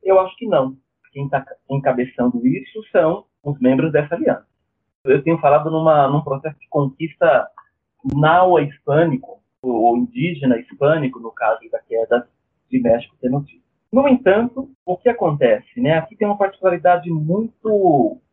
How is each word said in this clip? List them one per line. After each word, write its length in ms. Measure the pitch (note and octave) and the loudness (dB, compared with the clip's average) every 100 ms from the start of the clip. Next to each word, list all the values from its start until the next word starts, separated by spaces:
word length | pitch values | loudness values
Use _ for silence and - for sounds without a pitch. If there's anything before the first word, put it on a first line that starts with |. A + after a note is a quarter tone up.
Eu 160 | F#3+ F#3+ | 4 2
acho 160 | F#3 - | 2 -6
que 80 | A3 | -2
não. 320 | E3+ C3 C3+ _ _ _ | 0 0 -6 _ _ _
Quem 160 | C#3 C#3 | -10 -6
tá 160 | - B2+ - _ | -6 -6 -20 _
encabeçando 760 | C3+ C#3+ B2 B2+ - B2 A#2+ B2 | -4 -2 -2 -4 -2 -2 0 -2
isso 380 | E3+ F#3+ A3 G#3+ | -2 -8 -16 -4
são 340 | G3+ D#3+ F#3+ _ _ | 0 0 -2 _ _
os 140 | C#3+ D3 | -8 0
membros 320 | B2+ C3 D#3+ | 2 2 0
dessa 200 | D3+ D3 | 0 -2
aliança. 320 | F#3 D#4 - _ _ _ _ _ _ - | -4 -2 -4 _ _ _ _ _ _ 0
Eu 180 | C#3+ | 0
tenho 160 | E3 E3 | 2 0
falado 320 | D3 D3 D3+ | 4 2 2
numa, 340 | D#3+ D#3+ D3+ C3+ | -2 2 4 4
num 120 | D3 | 0
processo 380 | D3 C3+ D#3 D3 | -2 -6 -8 -14
de 80 | _ | _
conquista 800 | D3+ C#3 - D#3+ - E3+ C3 - - _ _ _ _ C3+ | -4 -4 -4 -12 0 2 2 0 -12 _ _ _ _ -6
náua 480 | C#3 D#3 E3+ F#3 F3 | 0 2 4 4 2
hispânico, 760 | D3 - - C#3+ E3+ C3 - - _ _ | 0 -8 -2 0 0 -2 -8 -20 _ _
ou, 100 | B2+ | -6
ou 260 | A#2+ A#2 A#2+ | 0 0 0
indígena 640 | B2 A#2 E3 D#3 C3+ A#2 | -2 -4 -6 -2 -2 -2
hispânico, 580 | - - C#3+ D#3+ C3+ B2 | -4 -4 0 0 -2 -8
no 120 | A#2 | -16
caso 300 | - A2+ A2+ - | -6 -4 -4 -6
da 80 | - | -12
queda 480 | _ A2+ A2+ B2 - _ _ _ _ | _ -6 -2 -2 -4 _ _ _ _
de 120 | B2+ | -4
México 340 | A#2 A#2 - _ | 0 -2 -2 _
Tenochtitlan. 420 | B2+ C#3 D3 _ _ _ _ | -4 -4 -6 _ _ _ _
No 160 | A3+ C#4 | 0 2
entanto, 600 | B3+ - G3+ A#3+ - C4+ _ - | 2 2 2 0 -6 -14 _ -8
o 120 | F3+ | -2
que 100 | - | -2
acontece, 720 | A#3 F3 D3 B2+ G#2+ - - | 0 -2 0 0 0 -4 -4
né? 140 | C3 | 0
Aqui 240 | D#3+ - - | 0 -2 -6
tem 100 | G#3 | -4
uma 100 | G3+ | 0
particularidade 720 | G3 - F#3 F3 E3+ F3+ E3+ | -2 -2 -2 0 2 2 0
muito 1080 | E3 D3+ F#3+ A3+ _ A3 G#3 F#3 C#3+ D#4 - _ | -6 -2 -2 -4 _ -2 2 4 4 2 -2 _